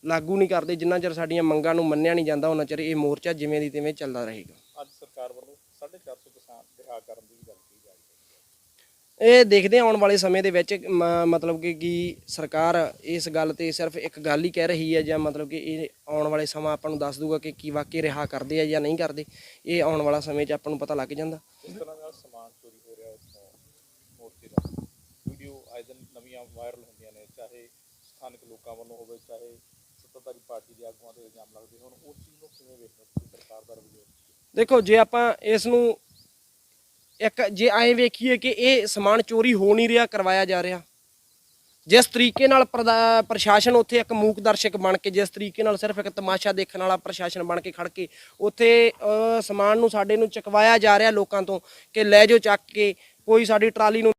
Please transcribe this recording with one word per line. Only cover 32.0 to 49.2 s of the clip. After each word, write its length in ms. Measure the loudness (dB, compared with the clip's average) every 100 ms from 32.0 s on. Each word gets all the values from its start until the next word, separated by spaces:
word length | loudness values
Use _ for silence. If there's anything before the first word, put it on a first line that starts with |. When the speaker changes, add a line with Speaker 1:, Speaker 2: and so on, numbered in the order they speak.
Speaker 2:
ਉਸ 120 | _ -20
ਚੀਜ਼ 220 | -20 _
ਨੂੰ 80 | -20
ਕਿਵੇਂ 280 | _ _ -20
ਵੇਖਦੇ 260 | -20 _
ਹੋ 20 | _
ਤੁਸੀਂ, 320 | -14 -14 _
ਸਰਕਾਰ 240 | _ -20 _
ਦਾ 60 |
ਰਵੱਈਆ? 300 | -20 _ _ _ _ _ _ _ -2
Speaker 1:
ਦੇਖੋ, 260 | 2 2
ਜੇ 160 | 6 4
ਆਪਾਂ 360 | 4 2 -2 -2
ਇਸ 260 | -2 -2 0
ਨੂੰ 300 | 0 0 -2 _ _ _ _ _ _ _ _ _ _ _ _
ਇੱਕ 220 | -4 -2
ਜੇ 260 | -4 2 2
ਐਂ 280 | 4 2 4
ਵੇਖੀਏ 420 | 2 0 -2 0
ਕਿ 120 | -2
ਇਹ 380 | 0 2 2 0
ਸਮਾਨ 340 | -2 2 2
ਚੋਰੀ 320 | 2 0 2
ਹੋ 220 | 2 4 4
ਨਹੀਂ 140 | 4
ਰਿਹਾ, 160 | 2 2
ਕਰਵਾਇਆ 400 | -2 0 0 0
ਜਾ 180 | -2
ਰਿਹਾ, 180 | -4 -8 -14 _ _ _ _ _ _ _ _ _ 4
ਜਿਸ 200 | 4 4
ਤਰੀਕੇ 400 | 2 0 4 4
ਨਾਲ 180 | 4 2
ਪ੍ਰਦਾ-, 580 | 0 2 4 4 4
ਪ੍ਰਸ਼ਾਸਨ 520 | 2 -2 4 4 6 4
ਉੱਥੇ 220 | 4 0
ਇੱਕ 160 | 0
ਮੂਕ 260 | 0 0 2
ਦਰਸ਼ਕ 380 | 0 0 -2 -2
ਬਣ 200 | -2 -2
ਕੇ, 120 | -2
ਜਿਸ 200 | -2 -4
ਤਰੀਕੇ 340 | -6 -12 -4
ਨਾਲ 140 | -4 -2
ਸਿਰਫ 220 | -4 -6
ਇੱਕ 100 | -10
ਤਮਾਸ਼ਾ 420 | -8 -2 -2 0
ਦੇਖਣ 280 | -2 -6 -4
ਵਾਲਾ 180 | -2 -2
ਪ੍ਰਸ਼ਾਸਨ 460 | -4 -8 -8 -8
ਬਣ 180 | -6 -6
ਕੇ 100 | -6
ਖੜ 160 | -12 -12
ਕੇ 200 | -10 -12 -14 -20 _
ਉੱਥੇ, 500 | -6 2 4 6 4 0
ਅਹ, 400 | -4 0